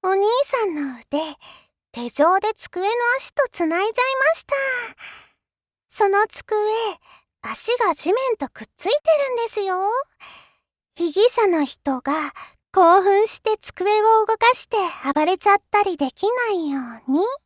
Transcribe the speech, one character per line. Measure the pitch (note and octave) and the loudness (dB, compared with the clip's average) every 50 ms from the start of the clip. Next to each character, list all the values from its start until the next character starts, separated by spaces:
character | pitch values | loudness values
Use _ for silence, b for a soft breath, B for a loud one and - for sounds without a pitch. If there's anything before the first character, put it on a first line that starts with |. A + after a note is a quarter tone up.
| - | 0
お | F#4 F#4+ | 0 0
兄 | G4 G4 G#4 A#4 B4+ C#5+ | 2 2 2 2 2 0
さ | - - B4+ A4 | 0 0 -2 -2
ん | G4 E4 | -2 -2
の | D4+ C#4+ C#4 B3+ A#3+ | -4 -6 -6 -8 -12
腕、 | A#3 _ - C#4+ D#4+ D#4 C#4+ B B B B B B B B _ _ _ _ | -14 _ -4 -4 -4 -6 -10 B B B B B B B B _ _ _ _
手 | A#3+ A#3+ A#3+ | -10 -10 -10
錠 | - - C#4+ E4 F#4 F#4+ | 0 2 2 4 4 2
で | - G#4+ A4 | 0 -2 -4
机 | _ - - - D#4+ F#4 G4+ | _ -10 -10 -8 -4 -4 -2
の | A4+ A#4+ A#4+ A#4+ B4 C5+ | -2 0 0 0 -2 -2
足 | - - _ | -4 -8 _
と | - C#5 A#4+ _ | -2 -4 -2 _
つ | - F4 | -4 -2
な | D#4 D#4+ F4 G4 | -2 0 -2 -2
い | |
じ | |
ゃ | A4 | -2
い | A4 - B4 C5 C5+ C5 | -2 -2 -2 -2 0 0
ま | C5+ D5 E5 | 0 0 0
し | D#5+ - | -2 -4
た。 | - - C#5 C5+ C5+ C5 B4 A#4+ A4+ - B B B B B B B B B _ _ _ _ _ _ _ _ _ _ | -6 -4 -4 -2 -4 -4 -6 -8 -10 -14 B B B B B B B B B _ _ _ _ _ _ _ _ _ _
そ | - - G#4+ G4+ | -2 0 0 2
の | G4 G4+ G#4+ | 2 2 0
机、 | A4 - - - - A4 G#4+ G#4 G#4+ G#4+ A4+ A4+ G#4+ F4 - b b b b b b _ _ - | 0 -2 -10 -8 -4 -2 -2 0 0 -2 -2 -4 -4 -6 -10 b b b b b b _ _ -14
足 | - - - - - A#4 B4 | -12 -10 -8 -4 -4 -2 0
が | A#4 G4+ D#4+ | 0 0 0
地 | - - D4+ F#4+ | -2 0 0 0
面 | B4 C5 C5 A#4 | 0 0 -2 -2
と | - C#4+ B3+ | -4 -4 -10
く | _ - A3 | _ -14 -20
っ | - _ | -20 _
つ | _ - | _ -4
い | F#4 | -2
て | A#4 D5 _ - D#5+ D5 C#5+ C5+ | -2 0 _ 2 2 2 2 0
る | B4+ | -2
ん | A#4 A#4 | -2 -4
で | A4+ - | -4 -4
す | G#4+ | -4
よ。 | G4+ F#4+ F#4 F4+ F#4+ G4+ A4 B4+ D5 _ _ B B B B B B B B B B _ _ _ _ _ _ | -2 -2 -2 -2 -2 -2 -2 -2 -4 _ _ B B B B B B B B B B _ _ _ _ _ _
被 | - E4+ E4+ D4 | -4 -4 -2 2
疑 | F4+ G#4 B4 | 4 2 4
者 | - - A4+ | 4 2 2
の | G4+ F4 D#4+ D4 | 2 2 2 0
人 | C4+ - - _ C#4+ C4+ B3+ | -2 -4 -8 _ -4 -4 -4
が | - - C#4+ D#4 D4+ C#4+ - B B B B B _ _ _ | -4 -4 -4 -4 -4 -8 -10 B B B B B _ _ _
興 | F#4+ F#4 E4 F4 G4 F#4 | 6 6 8 8 6 6
奮 | G4 G4 G4 G#4+ A4 | 4 4 4 2 0
し | - - | -2 -4
て | _ A4 G#4+ G#4+ | _ -2 -4 -2
机 | - - - - F4+ G4+ G#4 G#4+ | -4 -10 -6 -4 -2 0 2 2
を | G#4+ A4 A4+ A4 A4 | 4 4 4 4 4
動 | |
か | G#4 A4+ A4 - A#4 B4+ | 2 0 2 2 2 2
し | - - - | 2 -2 -4
て | - G#4+ F#4+ E4+ - - - C4+ C#4+ | -2 -2 -2 -2 -6 -6 -6 -2 0
暴 | D4+ D4+ | 0 2
れ | D#4+ F#4+ F4+ | 2 0 0
ち | - | 4
ゃ | G#4 G4+ | 2 2
っ | G4+ _ _ | 2 _ _
た | - G#4 G#4 | 0 0 2
り | G4+ F4+ | 2 0
で | D4 C#4+ C4 | -2 -4 -4
き | - - - G#4 A#4+ B4+ B4 A4+ | -4 -2 -2 0 0 0 0 0
な | G#4 | -2
い | F4+ E4 D4 | -2 -2 -2
よ | C#4 C#4 B3+ A#3+ A3+ A3+ _ | -4 -4 -6 -8 -12 -16 _
う | - C4 | 0 2
に。 | D4+ F#4 A#4 C5+ D5 _ | 2 2 0 -2 -6 _